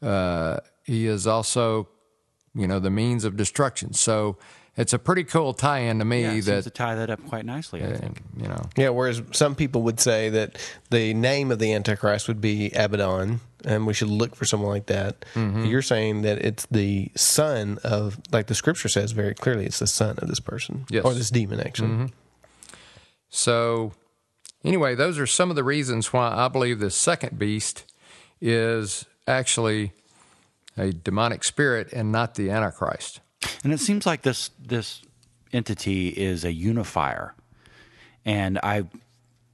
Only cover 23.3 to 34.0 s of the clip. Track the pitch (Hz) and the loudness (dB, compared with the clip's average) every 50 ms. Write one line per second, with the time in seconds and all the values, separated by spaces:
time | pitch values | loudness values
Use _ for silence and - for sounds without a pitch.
23.3 | - - - 123 120 117 117 117 117 117 113 107 - - _ _ _ _ _ _ | -4 -2 2 2 2 2 2 0 0 -2 -4 -6 -8 -12 _ _ _ _ _ _
24.3 | _ _ - - - _ - 151 180 185 151 131 123 120 143 180 175 147 139 120 | _ _ -20 -20 -16 _ -2 0 2 2 2 2 2 2 2 2 2 0 -2 0
25.3 | - - 180 180 170 143 131 131 143 151 139 127 123 113 110 - - 127 123 117 | 2 2 2 2 2 0 0 0 0 0 0 0 -2 -2 -2 0 2 2 2 2
26.3 | 107 101 123 127 127 135 127 123 123 104 104 98 92 - - 170 - - - 120 | 2 2 0 2 2 2 2 2 0 0 0 -2 0 0 2 2 2 2 0 -4
27.3 | - - 107 104 107 107 - - - - - - - _ _ - - - - _ | -4 -2 -2 -2 -2 -2 -2 -4 -6 -8 -12 -20 -20 _ _ -20 -20 -20 -20 _
28.3 | _ - 175 120 117 117 113 117 117 113 107 98 - - - - _ _ - - | _ -6 0 0 2 2 2 2 0 0 -2 -4 -6 -8 -10 -14 _ _ -2 0
29.3 | 131 131 127 - - - 117 110 107 107 104 95 - _ _ _ _ _ - _ | 0 0 2 0 0 2 2 2 2 0 -2 -4 -6 _ _ _ _ _ -20 _
30.3 | _ _ _ _ _ _ _ - - - 95 95 92 82 - 104 95 104 113 117 | _ _ _ _ _ _ _ -14 -6 -4 -2 -2 -2 -2 -2 -2 0 2 2 2
31.3 | 113 - - - - - 147 139 120 113 101 - - 123 113 107 107 113 120 113 | 0 -2 -4 -4 0 2 2 2 2 0 -2 -4 -4 -4 -2 0 2 0 0 0
32.3 | - - 104 95 101 110 110 98 - - - - - - - - - - _ _ | -2 -2 -2 0 0 0 0 -2 -2 -2 -4 -4 -4 -4 -8 -12 -14 -16 _ _
33.3 | _ - - - - - - 135 156 147 - - 208 208 | _ -8 -8 -8 -6 -4 -2 -2 0 0 0 0 0 2